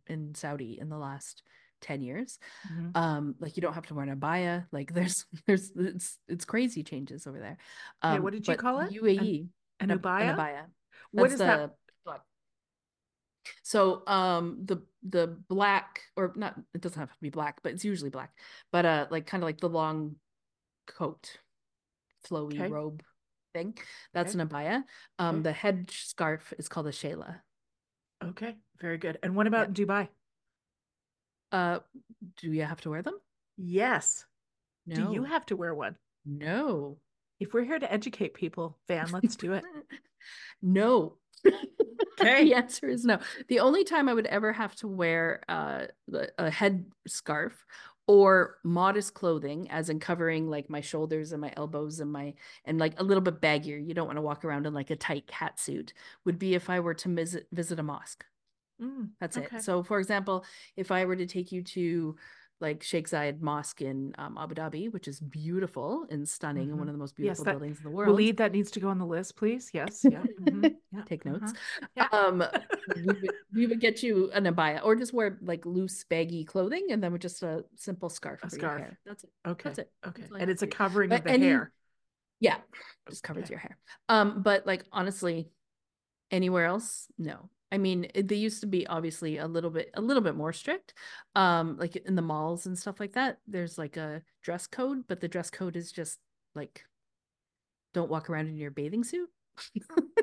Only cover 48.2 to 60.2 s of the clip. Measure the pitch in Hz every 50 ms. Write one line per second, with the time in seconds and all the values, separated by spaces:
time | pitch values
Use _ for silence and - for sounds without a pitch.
48.2 | 196 190 190 185 170 - - - - 170 170 175 185 196 202 208 196 - - -
49.2 | 190 170 160 147 135 139 147 165 180 - - 160 160 170 156 156 - - 170 170
50.2 | 165 165 160 160 160 156 151 147 139 - 151 147 139 - - 156 156 156 156 156
51.2 | 156 156 165 147 147 135 - 151 151 160 160 147 151 151 160 165 147 147 147 143
52.2 | 143 143 143 - - - - - _ - 160 160 160 160 160 - 190 190 196 190
53.2 | 185 180 160 - 165 151 151 147 151 151 147 147 147 170 165 175 160 - 143 151
54.2 | 156 147 147 - - 156 143 143 147 151 147 143 139 - 156 151 - - 147 143
55.2 | - - - - 160 - - - - - 139 156 156 - - - - - - _
56.2 | - 175 170 180 190 190 180 175 180 - 180 180 170 170 165 - - 185 175 170
57.2 | 165 175 180 - - _ 175 175 165 170 170 160 151 147 143 - - - - -
58.2 | - _ _ _ _ _ _ _ _ _ _ - 233 262 277 262 214 214 - -
59.2 | 175 170 - 247 277 - 240 220 214 202 180 180 180 - 208 196 190 208 208 202